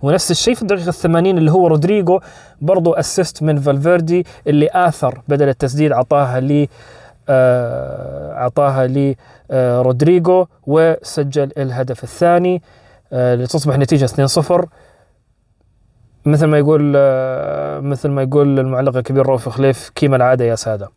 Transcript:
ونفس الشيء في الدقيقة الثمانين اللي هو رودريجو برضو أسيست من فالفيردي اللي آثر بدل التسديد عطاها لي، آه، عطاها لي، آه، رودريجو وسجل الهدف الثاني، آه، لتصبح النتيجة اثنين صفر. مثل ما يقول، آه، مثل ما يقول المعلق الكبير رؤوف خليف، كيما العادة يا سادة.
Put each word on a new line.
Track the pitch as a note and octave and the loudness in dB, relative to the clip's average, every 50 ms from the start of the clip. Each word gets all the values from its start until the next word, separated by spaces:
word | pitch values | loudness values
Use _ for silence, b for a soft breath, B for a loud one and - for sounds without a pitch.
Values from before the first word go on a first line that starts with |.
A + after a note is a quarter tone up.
| - | 0
ونفس | C#3 D#3 F#3+ - - | 0 0 0 0 -2
الشيء | F3+ - - - B3 | -2 0 0 0 0
في | - - | -2 -2
الدقيقة | F#3+ G3+ F#3+ E3+ F3 | -4 -4 -2 -2 -6
الثمانين | E3 - - E3+ E3 E3 F3 F#3+ F#3+ F3 | -6 -2 -2 0 2 2 2 2 2 2
اللي | D#3+ D3+ | 2 2
هو | D#3 F#3 F3+ | 4 4 4
رودريجو | E3+ D#3 D#3 C#3+ F3 G#3 G#3+ F#3+ E3+ F3+ F#3+ B B B B B B B B | 4 2 2 2 2 0 0 2 2 0 0 B B B B B B B B
برضو | C#3+ D#3 F#3+ F#3+ E3 E3+ D#3+ | -2 0 0 2 2 2 0
أسيست | E3 E3 - - - F3+ D#3+ - - D3+ | 0 -2 -4 -2 -2 -2 -2 -4 -4 -2
من | D#3 D3+ D3 | -2 0 0
فالفيردي | C#3 D3 C#3 C#3 C#3 E3 F3+ F3+ E3 D#3+ E3+ F3+ F3+ B B B B | 0 0 0 0 2 2 2 2 2 0 0 -2 -2 B B B B
اللي | - D3+ D3 D3 D#3 - | 0 2 2 2 2 2
آثر | F#3 F3+ F3 D3+ - - C3 B2 - - - | 2 0 0 0 0 -4 -4 -4 -4 -4 -4
بدل | D3 C#3 D3 C#3+ | 0 0 2 0
التسديد | C3 _ - C3 B2 D3 D3+ D3+ C3 | 0 _ -4 -4 -2 0 0 0 2
عطاها | A#2 B2+ - D3+ C#3+ C#3+ B2+ B2 B2+ | 0 0 0 2 0 0 0 -2 -2
لي، | C3 C3+ D3 D3 D3 C#3 B B B B B B B B B B _ - | -2 0 0 0 0 -2 B B B B B B B B B B _ 0
آه، | C#3+ C3 B2+ B2+ B2 B2 B2 A#2 A#2+ B2 - - C3 - - C3 C3+ - D2 D2 - | 2 4 4 4 2 2 0 -4 -6 -8 -8 -8 -10 -12 -12 -12 -12 -12 -12 -12 -8
عطاها | - A#2+ B2+ A#2+ - C#3+ C#3 C3+ C3+ C3 | -6 -6 -4 0 0 0 0 0 0 -2
لي، | B2+ C3 C#3 C#3 C#3 C3+ b b b b b b _ | 0 0 0 0 -2 -2 b b b b b b _
آه، | - C3 B2+ B2+ A#2+ B2 B2+ | -2 0 0 0 0 0 0
رودريجو | B2+ B2+ B2 D3 D#3+ F3+ F3+ E3+ E3+ F3+ F3+ F3+ - _ _ _ | 0 0 2 2 2 4 2 4 2 2 2 2 0 _ _ _
وسجل | - C#3+ D#3 D#3+ E3 D#3+ - - - - - D3 C#3 C3+ D3 C#3+ C#3 - - | -2 0 2 2 2 2 -2 -6 -10 -6 -4 -4 -2 -2 -2 -2 -2 -4 -6
الهدف | C#3 C3+ B2 B2+ C3 B2+ B2+ - - | -6 -6 -4 -4 -4 -6 -6 -10 -10
الثاني، | A#2+ - - F3 F3 F3 F3 F3+ F3+ F#3 F3 b b b b b b b b b _ - | -16 -6 0 2 2 2 2 2 0 -2 -2 b b b b b b b b b _ -4
آه، | B2+ B2 B2 B2 | -2 0 0 0
لتصبح | A#2+ B2 B2 - D#3+ C#3 D3 C3 | 0 -2 -4 -4 -4 -2 -2 0
النتيجة | C3+ C#3+ B2+ E3 D3 C3+ | 0 0 2 2 0 0
اثنين | B2 - - C3+ | 0 0 0 -2
صفر. | C3+ - F3+ D3+ - F3+ F3 F3+ E3+ b b b b b b b b b b b _ _ _ _ _ _ _ _ _ _ _ _ _ _ _ _ _ _ _ _ | 0 0 -2 0 0 0 0 0 -2 b b b b b b b b b b b _ _ _ _ _ _ _ _ _ _ _ _ _ _ _ _ _ _ _ _
مثل | D3 D3 D3+ D#3 | 0 2 2 2
ما | D#3 D3+ D3 | 2 2 2
يقول، | D3 D3 D#3 D3+ D3 D3 C#3 | 4 4 2 2 2 2 2
آه، | C#3 C#3 C#3 C3 C3 C3 C3 C3 C3+ D3 D3 D3 D3 D3 D3 D3 D3 | 4 4 4 2 0 -2 -4 -4 -6 -6 -6 -6 -6 -6 -6 -8 -8
مثل | C#3 C#3 C#3+ B2+ - D3+ | -6 -6 -6 -4 -4 -4
ما | C#3 C#3 C3+ | -2 -2 -2
يقول | C3 C3+ D3 C#3+ C#3+ C#3 C3+ | 0 2 2 2 2 2 0
المعلق | C3 C3 C3 B2+ C3+ C#3 B2 | 0 -2 -2 -2 -2 -2 -2
الكبير | C3 A#2+ - C3+ C3+ C3+ | -2 -4 -2 0 0 2
رؤوف | C3 C3+ B2+ A2+ B2+ | 2 0 -2 -2 -6
خليف، | A2+ B2+ C3+ C#3 C3 - - - _ | -4 0 0 0 0 0 -6 -14 _
كيما | - - C#3+ C#3 | -2 0 0 2
العادة | B2+ B2 B2 C3 B2+ B2 | 2 2 2 2 2 2
يا | A#2 A#2 | 0 -2
سادة. | A2 - - A2 G2+ G2 F#2+ _ | -2 -4 -6 -6 -6 -8 -14 _